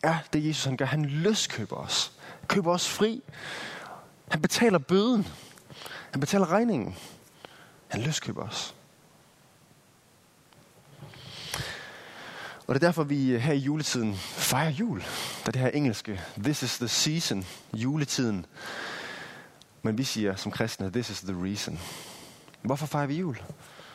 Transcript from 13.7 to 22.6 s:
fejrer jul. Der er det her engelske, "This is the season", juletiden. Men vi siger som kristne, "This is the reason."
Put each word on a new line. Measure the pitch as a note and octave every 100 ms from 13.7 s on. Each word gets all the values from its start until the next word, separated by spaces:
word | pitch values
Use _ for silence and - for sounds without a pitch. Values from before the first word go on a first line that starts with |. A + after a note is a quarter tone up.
| D#3 D3 B2 A2 F#2+
fejrer | - - - B2+ D#3+
jul. | C#3+ A#3 G#2
Der | - - - - -
er |
det | B2+
her | B2+
engelske, | D3 C#3+ G#2 - F#2+ - -
"This | A2+ D3
is | B2 -
the | A#2
season", | - D3+ D#3+ - G2+ F#2 - -
juletiden. | G#2+ B2 D3+ C#3+ - A#2+ G2 D#2 - - - - - - - - - - - - -
Men | A2 A2
vi |
siger | C3+ A2+ G#2 G2
som | G#2+
kristne, | - A2 - F#2+
"This | A#2 A2+
is | F#2+
the | F#2 F2+
reason." | F#2 G#2 - E2 - - - - - - - -